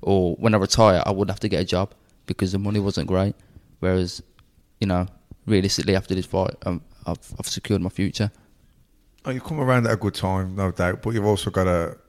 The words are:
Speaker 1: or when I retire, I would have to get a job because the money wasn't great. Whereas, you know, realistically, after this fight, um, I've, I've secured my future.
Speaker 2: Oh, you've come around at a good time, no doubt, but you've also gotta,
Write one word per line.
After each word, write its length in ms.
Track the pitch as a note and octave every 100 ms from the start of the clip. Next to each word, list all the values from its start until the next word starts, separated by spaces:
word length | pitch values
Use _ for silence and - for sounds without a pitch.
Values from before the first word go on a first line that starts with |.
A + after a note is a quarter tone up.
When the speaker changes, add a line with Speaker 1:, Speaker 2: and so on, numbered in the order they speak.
Speaker 1:
or 340 | - G2 F2+ -
when 180 | A2+
I 40 | G#2+
retire, 440 | G2 - A2 F2 -
I 60 |
would 180 | G2 G2
have 100 | G2
to 60 | G#2+
get 120 | F2+
a 40 | F#2
job 280 | F2+ G2 - _ _ -
because 260 | - F#2+
the 80 | F#2+
money 200 | G2+ G#2
wasn't 260 | G2 F2+ -
great. 280 | F#2 G2+ - - - - _
Whereas, 420 | F#2 F#2 F2+ - - _ _ _ _ _
you 60 | G2+
know, 200 | F2+ F2+ - _ - -
realistically, 500 | G#2 G2 - F#2+ F#2+
after 180 | -
this 120 | F#2+ F2
fight, 300 | F#2 - - F#2+
um, 160 | E2+ - - -
I've, 100 | E2+ - -
I've 80 | -
secured 340 | - - G2+
my 80 | F2+
future. 400 | - G2 - G#2 - _ _ _ _ _ _ _ _ -
Speaker 2:
Oh, 60 |
you've 120 | B2+ -
come 160 | D#3
around 260 | C3 B2+ A2+
at 60 |
a 40 | A2
good 160 | G2+ -
time, 400 | F#2+ F#2+ F#2 F#2+
no 140 | F#2+
doubt, 300 | E2+ F2+ F#2+
but 100 | A2+
you've 120 | A#2 G#2
also 240 | G2+ G2+
gotta, 480 | F#2+ F#2 F2 E2+ -